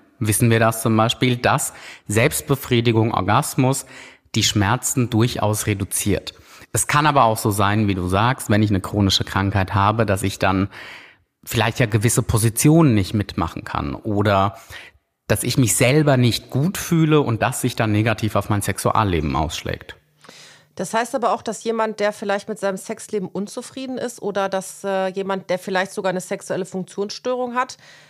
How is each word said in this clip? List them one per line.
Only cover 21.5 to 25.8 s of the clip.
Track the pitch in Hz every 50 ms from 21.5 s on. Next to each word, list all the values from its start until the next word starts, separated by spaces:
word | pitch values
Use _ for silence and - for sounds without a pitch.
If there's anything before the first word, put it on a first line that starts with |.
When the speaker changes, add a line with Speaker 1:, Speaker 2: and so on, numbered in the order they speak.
| 196 - -
Speaker 2:
jemand, | 226 226 226 220 220 214 -
der | 208 208 208
vielleicht | - 208 202 196 202 -
mit | - 214 -
seinem | 190 196 190
Sexleben | 196 - - 220 - - - 220 208 185
unzufrieden | - - 185 202 202 - 254 240 - - 262 262 254 254
ist | - - 247 - -
oder | - 202 190 202 196
dass, | 190 196 190 185 - - - -
äh, | 196 190 190 190
jemand, | 190 185 196 190 190 190 190 190 -
der | 180 180
vielleicht | - 202 190 180